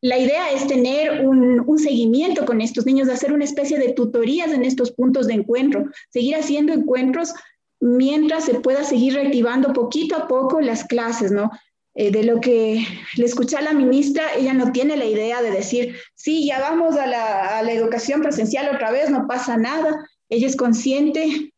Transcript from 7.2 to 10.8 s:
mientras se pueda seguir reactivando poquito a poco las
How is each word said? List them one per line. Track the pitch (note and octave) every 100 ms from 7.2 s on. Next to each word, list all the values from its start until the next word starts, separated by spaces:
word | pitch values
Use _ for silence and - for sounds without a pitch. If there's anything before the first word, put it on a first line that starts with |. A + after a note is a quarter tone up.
| E4+ - - _ _ _
mientras | A#3+ B3 C4 D4+ D#4 D#4+
se | D4+ B3
pueda | B3+ C4+
seguir | D4 B3 B3+
reactivando | C4+ C4+ B3+ A#3 B3 C4+
poquito | B3 A#3+ D4 E4 E4
a | D#4
poco | C4 C4 D#4+
las | C#4 A3+